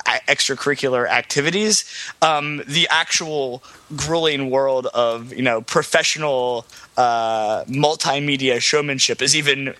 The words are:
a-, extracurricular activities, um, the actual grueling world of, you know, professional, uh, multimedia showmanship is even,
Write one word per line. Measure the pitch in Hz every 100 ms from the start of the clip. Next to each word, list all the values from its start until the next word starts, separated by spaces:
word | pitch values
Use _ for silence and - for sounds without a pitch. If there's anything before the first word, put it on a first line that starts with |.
| -
a-, | 123 -
extracurricular | 143 - 127 - 139 135 127 120
activities, | 120 - - 147 180 214 208 - - - -
um, | 156 151 147 147 -
the | 147 165
actual | 156 165 - 165 151 135 127 - - - 151
grueling | 143 165 160 139 135
world | 131 135 131 123
of, | - 120 113 120
you | 123
know, | 127 113
professional, | 110 170 147 165 151 151 151 131 123 120 - - - -
uh, | 123 117 113 113 107 107 107
multimedia | 131 147 156 160 139 147 139 131 120
showmanship | - 151 147 135 - 117
is | 139 151
even, | 147 139 139 -